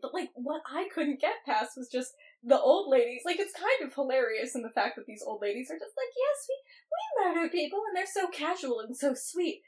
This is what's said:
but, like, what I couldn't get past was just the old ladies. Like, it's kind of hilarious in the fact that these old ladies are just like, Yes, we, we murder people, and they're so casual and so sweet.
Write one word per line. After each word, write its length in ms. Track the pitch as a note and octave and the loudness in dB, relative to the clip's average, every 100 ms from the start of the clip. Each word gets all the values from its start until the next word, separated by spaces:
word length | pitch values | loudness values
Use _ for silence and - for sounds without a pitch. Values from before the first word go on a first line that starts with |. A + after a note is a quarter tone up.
but, 120 | C4 | -6
like, 160 | F4+ D4 | -6 -6
what 260 | - B3+ D4+ | -6 -6 -6
I 240 | - C#4+ F#4+ | -6 -6 -4
couldn't 280 | E4+ D4 C4 | -2 0 2
get 240 | D#4+ A4+ | 0 0
past 260 | - A3 A#3 - | 0 0 0 -6
was 100 | B3 | -6
just 260 | B3+ B3+ - - _ | -4 -4 -10 -20 _
the 160 | A#3+ B3+ | 6 6
old 300 | G3 F4+ G4 | 8 6 6
ladies. 320 | C4 A#3+ B3 | 6 4 0
Like, 140 | E4+ F4+ | -4 -2
it's 140 | G4+ | -2
kind 340 | - G4 C5 C4+ | -2 2 2 0
of 60 | |
hilarious 600 | - C4 C4 A#3+ A3 B3+ | -2 0 2 2 0 -4
in 60 | B3 | -4
the 80 | A3+ | -4
fact 220 | A3+ G#3 | 0 0
that 100 | - | -2
these 180 | - G#3+ | -14 -10
old 160 | - G#3+ | -8 -4
ladies 280 | G#3 G#3+ C4 | -2 -4 -6
are 100 | E4 | -10
just 160 | - - | -8 -6
like, 140 | B4+ | -6
Yes, 320 | B4 C5+ C#5 - | 0 0 0 -2
we, 60 | C5+ _ - _ | -8 _ -20 _
we 420 | E5 G#5+ D#5 F#4 | -6 -2 2 2
murder 160 | E4+ E4+ | 2 0
people, 320 | F4 D4 G4 A4 | 0 0 -2 -2
and 80 | |
they're 100 | F4+ | -2
so 220 | G4 G4+ F4+ | -2 -2 -2
casual 520 | E4 D4+ F4+ C4+ A3+ | -2 -2 -2 -2 -4
and 160 | A3 | -4
so 180 | B3+ C#4 | -2 0
sweet. 480 | C4 - E4+ E4+ - | 0 -4 -2 -2 -2